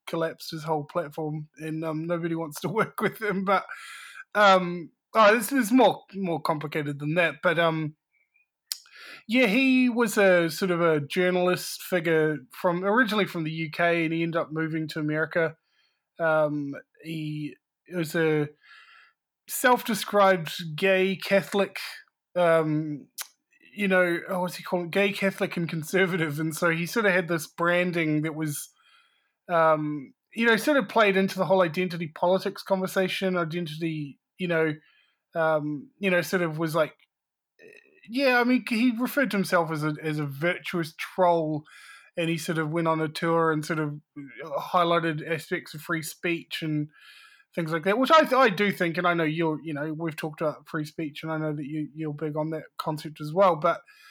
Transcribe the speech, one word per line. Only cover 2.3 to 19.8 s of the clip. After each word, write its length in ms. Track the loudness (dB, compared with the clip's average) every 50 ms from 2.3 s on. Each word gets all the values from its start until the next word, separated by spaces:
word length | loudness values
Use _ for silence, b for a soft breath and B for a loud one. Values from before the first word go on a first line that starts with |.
| -4
wants 240 | -4 -6 -8 -8 -8
to 80 | -6 -4
<laughs> 100 | 0 0
work 200 | -2 -2 -2 -4
with 200 | -4 -4 -4 -4
him. 220 | -4 -4 -2 -2 0
But, 220 | 2 2 0 0 -4 B B B B B B B B B B B B 2
um, 580 | 6 8 8 8 6 4 0 -6 -6 -8 -12 _ _ _ _ 4
oh, 220 | 6 8 8 8
this 160 | 6 2 0
is 200 | 0 0 2 4 6
more, 300 | 8 8 6 4 2 -8 _ -10
more 260 | -6 -4 -2 -2 -2
complicated 580 | 0 -2 -2 -2 -2 -4 -4 -4 -4 -4 -6 -4
than 160 | -2 -2 2
that. 200 | 2 2 2 0 0 0
But, 160 | 2 2 4
um, 360 | 4 2 2 0 -2 -4 -6 _ _ _ _ _ _ _ _ _ _ _ _ _ _ -12 -12 B B B B B B B B B B
yeah, 180 | B 2 4 4
he 400 | 4 4 4 4 4 4 4 4 2
was 280 | 2 2 0 0 2
a 320 | 4 6 6 6 6 4 2
sort 220 | -2 -2 -2 0
of 100 | 0 2
a 180 | 4 2 2 2
journalist 840 | 0 -2 -2 0 2 2 2 2 2 2 0 0 -4 -10 -10 -12 -8
figure 560 | -4 -2 -2 0 2 2 2 2 2 0 -4 -8 _
from, 320 | -12 -2 -2 0 0 0 0
originally 420 | 0 2 2 2 2 2 0 -2
from 200 | -2 -2 -6 -6
the 60 | -4
U 180 | -4 -6 -6 -6
K, 320 | -2 0 0 2 2 2 0
and 100 | 0 0
he 100 | -2 -2
ended 160 | -2 -2 -2
up 100 | -4 -4
moving 360 | -4 -4 -4 -4 -4 -4 -6 -6
to 100 | -6 -4
America. 560 | -4 -2 -2 -2 -2 -2 0 0 0 0 -2 _ _ _ _ _ _ _ _ _ _ _ _ -2
Um, 540 | 0 2 2 2 2 2 0 -4 -6 -8 -10 -12 -16 _ _ _
he 540 | -12 -10 -8 -6 -6 -6 -6 -6 -8 -10 -12 _ _ _ _ _ _ -8 -4
was 220 | -4 -4 -2 0
a 340 | 0 2 2 2 2 0 -2 -6 b b b b b b b b b b b b b _ _ _ _ _
self-described 1300 | -12 -6 0 2 4 4 2